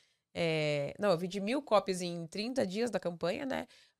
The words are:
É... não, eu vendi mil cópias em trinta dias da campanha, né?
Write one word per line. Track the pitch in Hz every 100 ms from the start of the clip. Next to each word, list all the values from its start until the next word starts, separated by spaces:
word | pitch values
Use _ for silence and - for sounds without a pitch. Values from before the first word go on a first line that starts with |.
| _ _ _
É... | 175 170 160 151 147 143 -
não, | 202
eu | 165
vendi | 180 196
mil | 196 277
cópias | 277 208 196 185
em | 180 170 165
trinta | 185 220 262 196
dias | 196 240
da | 196
campanha, | 175 170 170 233
né? | 277 160 - - - _